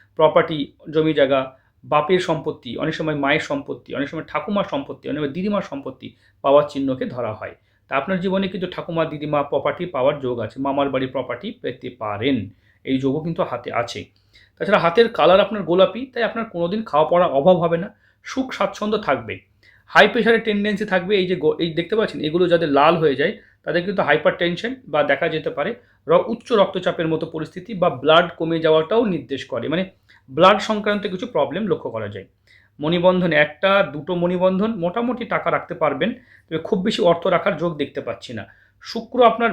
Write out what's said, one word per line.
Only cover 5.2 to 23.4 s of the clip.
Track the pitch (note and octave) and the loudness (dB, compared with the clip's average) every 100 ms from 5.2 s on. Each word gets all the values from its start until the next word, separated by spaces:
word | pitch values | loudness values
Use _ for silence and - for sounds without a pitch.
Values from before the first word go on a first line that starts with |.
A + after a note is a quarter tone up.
সময় | D3 | -4
দিদিমার | C#3+ G3+ G3+ | -4 -4 -4
সম্পত্তি | - C#3 C3+ - A2+ _ _ _ | -4 -10 -12 -14 -18 _ _ _
পাওয়ার | C#3 C#3+ D3 | 4 4 4
চিহ্নকে | C#3 C3+ C3 B3+ | -2 -4 -4 -6
ধরা | B2 A2+ | -6 -6
হয়। | G#2 F#2+ - _ _ - | -6 -12 -16 _ _ -4
তা | C#3 | -4
আপনার | E3 F#3+ | -2 -2
জীবনে | F#3+ F#3+ F#3+ | 0 -2 -2
কিন্তু | F#3+ F3+ | -4 -8
ঠাকুমা, | - D#3+ E3 | -8 -6 -2
দিদিমা, | D#3 D3+ D3 D3 | -2 -4 -2 -2
প্রপার্টি | C#3+ C#3+ D3 C#3+ F3 | 0 -2 -2 -4 -6
পাওয়ার | C3+ C3+ C#3+ | 0 0 0
যোগ | B2+ A#2 | -4 -4
আছে, | A2 C3+ | -6 -4
মামার | C#3 C#3 C#3 | -4 0 0
বাড়ির | C3 C3 | 0 -2
প্রপার্টি | C3+ B2 A#2+ G#3 - | -4 -6 -8 -10 -8
পেতে | C#3 - B2+ - | -10 -8 -14 -10
পারেন, | G#2+ G2+ B2+ B2+ G2 - _ _ | -8 -2 0 0 -4 -14 _ _
এই | - C3 | -4 -2
যোগও | C3+ D3 | 0 -2
কিন্তু | E3 E3 | -4 -4
হাতে | E3+ A#2 - | -4 -4 -6
আছে। | A2 A#2 G#2 - _ _ _ _ - | -4 -4 -8 -14 _ _ _ _ -8
তাছাড়া | E3 G3 | 2 4
হাতের | E3+ G3+ A3+ | 4 4 2
কালার | F#3+ D#3 G3 | 4 6 6
আপনার | G3 G#3+ | 4 -2
গোলাপি, | D#3 F3+ F#3 A3 C4 | 0 4 4 2 -10
তাই | A#3+ | -4
আপনার | G#3+ A3+ | -4 -4
কোনোদিন | A3 F3 E3+ A3 | -8 -4 -4 -4
খাওয়া | A3 D3 D#3 | 0 2 4
পড়ার | F3 E3+ | 4 4
অভাব | C3+ D#3+ F3+ | 4 4 4
হবে | E3 E3 | 2 0
না, | G3+ _ _ _ | -4 _ _ _
সুখ | - C4 C4 | -10 -6 -6
স্বাচ্ছন্দ্য | - G3 - G#3+ G#3+ | -2 -2 -2 -2 -2
থাকবে। | F3+ B2+ A2 G2 _ _ _ _ _ | 0 -2 -2 -12 _ _ _ _ _
হাই | E3 G#3 | -4 -2
প্রেশারের | A#3 A3 A3+ | 0 0 0
টেন্ডেন্সি | A3 G3+ G#3 F#3+ | 0 -4 -4 -4
থাকবে, | G#3+ F#3 F3 G#3 | -4 -4 -2 -2
এই | F3+ | -2
যে | F#3 | -2
গো-, | D#3 - | -2 -2
এই | E3 | -4
দেখতে | D#3+ E3+ A3 | -4 -4 -2
পাচ্ছেন | G#3 C#3+ | -4 -4
এগুলো | D3 E3+ F3 | -6 -2 2
যাদের | E3+ D#3+ | 2 2
লাল | C#3 D3+ E3+ | 4 4 4
হয়ে | D#3 C3 | 2 2
যায় | E3 A3 | -2 -4